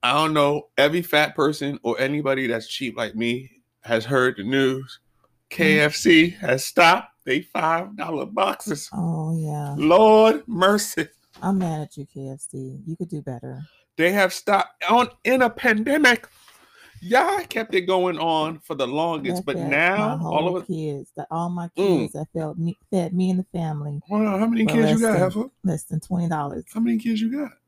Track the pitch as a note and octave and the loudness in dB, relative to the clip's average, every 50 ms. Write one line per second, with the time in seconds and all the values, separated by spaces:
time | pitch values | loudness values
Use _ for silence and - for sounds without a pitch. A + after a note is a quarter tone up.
0 | A#2+ A#2+ C3 D3 D#3 D#3 D#3 D3+ C#3+ C#3+ D3 D3 - _ _ - C#3 D3 D#3 F3 | 0 2 2 2 2 2 2 2 2 2 2 -2 -4 _ _ 2 2 4 4 0
1 | E3+ F3 - D3 D3+ D3 - - D#3 D#3 D3+ D3+ D3 C#3 C#3+ - _ A2+ A2+ - | -4 0 2 2 2 2 0 0 0 0 0 -2 -4 -6 -6 -4 _ -4 -2 -2
2 | C3 C3+ C#3+ D3 D3 C#3 C3+ C3 C3 A#2+ A#2 A#2 A2+ - - - C3 B2 A2 - | -2 -2 -2 -2 -2 -2 -2 0 -2 -2 -4 -4 -6 -8 -10 -8 -8 -8 -6 -6
3 | A#2 G#2 - A2 A2+ A#2 A#2+ B2 C3 C3 _ _ _ _ _ _ _ - A#2 A2+ | -8 -6 -4 -4 -2 -2 -2 -4 -6 -14 _ _ _ _ _ _ _ -2 -2 -2
4 | A2 A2+ C#3 C3 B2+ B2+ B2 G#2 G2 G#2+ C3 C3+ C3+ C3 C3 C3 C3+ C3 - - | -2 0 0 2 2 2 0 -2 -6 -2 0 2 2 2 0 -2 -8 -12 -18 -20
5 | _ _ _ _ _ _ _ _ _ _ - - E3 D#3 D3+ D3+ D3 D3+ D3 - | _ _ _ _ _ _ _ _ _ _ -6 0 2 4 4 4 4 2 0 0
6 | - - E3+ D#3+ D#3+ F3 F3 - - - B2+ C3+ C#3 - - - F3 E3 F3 F#3+ | 2 6 6 6 6 4 0 -6 -2 -2 -2 -2 -2 -4 2 6 6 6 6 4
7 | - - _ _ _ - C3 D3+ D3+ _ _ F#3+ E3+ D#3+ E3 E3 F3+ G3+ G#3 G#3 | 2 -8 _ _ _ -2 -2 -2 -4 _ _ -2 0 0 0 0 -2 -6 -10 -10
8 | - E3+ E3 D3 C3+ - G3+ - - D4 C#4+ - - G#3+ - D3 - - - G#3 | -8 -6 -6 -6 -6 -6 -2 0 0 0 0 -4 -6 -6 -6 -6 -8 -12 -8 -4
9 | F3 E3+ E3 D#3+ D#3 D#3+ E3 E3 D#3+ D3+ D3 D3 D3 C#3+ C#3+ C#3+ C#3+ D#3 E3+ F#3+ | -4 -4 -2 -4 -4 -4 -4 -4 -4 -6 -6 -6 -6 -8 -6 0 4 6 6 8
10 | A3 A3 A3 G#3+ A3 A3 A3 - - - - E3+ F3+ F#3+ G3+ G#3 G#3 - - - | 8 8 8 8 8 6 4 2 -2 -6 -2 2 4 4 4 4 0 -2 -4 -4
11 | D#3 D#3 _ _ _ _ _ - - F3+ G3 F#3+ F#3 E3+ D#3+ D3+ D3+ C#3+ - - | -6 -6 _ _ _ _ _ -8 -4 -2 -2 0 0 -2 -4 -6 -8 -10 -12 -16
12 | C#3 - _ C#3+ C3+ C3+ C3 C#3+ - - - C3+ C3 C3 C3 C#3+ - - D#3+ - | -16 -14 _ -14 -12 -12 -12 -14 -16 -14 -12 -12 -12 -12 -14 -14 -12 -12 -10 -10
13 | F3+ E3+ - D3+ C#3 - C3 A#2+ - C3 C3 C3 D3+ - _ _ _ _ _ - | -10 -8 -8 -10 -8 -10 -12 -10 -12 -14 -14 -14 -16 -18 _ _ _ _ _ 0
14 | D#3+ F3 F#3+ G#3 G3 F#3+ - - - - G#3 G3 - - _ _ - F3 G#3+ A#3+ | 0 2 4 4 2 2 0 -4 -2 0 0 0 0 -2 _ _ -2 2 2 2
15 | B3 - - _ _ G#3 B3+ C4 B3+ A#3+ B3 - - B3+ A3 G#3+ A3 C#4 C#4 D#4 | 2 0 -4 _ _ 0 2 4 2 2 0 0 0 0 2 2 2 0 0 4
16 | D4+ B3+ A#3+ A3+ - - _ _ _ _ _ _ - _ _ - - - _ - | 6 4 4 4 -2 -12 _ _ _ _ _ _ -20 _ _ -20 -20 -20 _ -16
17 | - F3 A3 B3+ F4+ E4+ G4 G4+ F4 - - A#3 A3+ A3 - G3 F3+ F3 F#3+ F#3 | -6 2 2 4 4 4 0 -2 -4 -4 -6 -6 -6 -2 -2 -2 0 2 2 2
18 | F3+ F3+ F3 D3+ D#3+ E3 D#3+ D#3 D#3 D#3 E3 D3+ _ - D#3+ C#3 C3+ B2 C3 D3 | 2 2 0 0 -2 0 0 0 0 -2 -6 -8 _ -10 -6 -4 -4 -2 -2 -2
19 | D#3+ E3+ E3 D#3 C#3 - F3 F3+ F#3 - C#3 - - C#3+ C#3 C#3+ E3 F3 F#3+ G#3 | -2 -2 -2 -4 -4 -4 -4 -4 -2 -4 -4 -4 -2 0 0 2 2 2 2 2
20 | - D#3 - D#3 E3 D#3+ E3 D3 D#3+ F3+ F3+ F#3 F3+ - F#3 D#3+ D#3 D3+ C#3+ C#3 | 0 -2 -2 -4 -4 -2 0 0 0 0 -2 -4 -4 -6 -6 -6 -4 -6 -6 -8
21 | C3 _ _ - D3 - - E3 E3+ F3 F3+ F3 E3+ E3+ _ - F#3+ G3+ F3+ D3+ | -10 _ _ -16 -14 -8 -6 -6 -4 -4 -6 -6 -8 -10 _ -2 0 2 2 2
22 | B2 - - D3 D#3 - _ E3+ D#3+ D3+ D3+ - E3 E3+ F3 _ _ _ - F#3+ | 0 -4 -6 -10 -10 -8 _ -8 -8 -6 -6 -4 -4 -6 -6 _ _ _ -4 -4
23 | E3+ E3 F#3 F3 F#3 F#3 F#3 F3+ F#3 _ _ F3 E3 D#3+ D3+ D3 D3 D3 D3 C#3+ | -2 -2 -2 -2 0 0 0 -2 -4 _ _ -6 -6 -4 -6 -6 -8 -8 -10 -10
24 | - _ G3 G#3 G#3+ G#3+ G3 F#3+ G#3+ A#3 A#3 A3+ A3 A3 - A#3 A3+ - A3+ A3+ | -8 _ -2 0 0 0 0 0 0 0 0 0 0 2 2 4 4 4 4 4
25 | A#3 A3+ G#3+ - F3+ F#3+ F#3 G#3 A#3 C4+ _ _ _ G3 E3 D3+ - - - D#3+ | 2 2 2 2 2 0 0 -4 -6 -8 _ _ _ -2 -2 -2 -6 -6 -8 -8
26 | - - F3+ F3 E3+ E3 E3+ D3+ D3 C#3+ - - - - - A3 A3+ A#3 A#3 A3 | -6 -4 -4 -4 -2 -2 -2 -4 -4 -6 -8 -10 -12 -12 -6 -4 -2 0 0 0
27 | A3 A#3 A3+ G#3+ A3 A3+ B3 C#4+ D4+ B3 - _ _ | 0 -2 -2 0 -2 -2 -2 -4 -6 -8 -10 _ _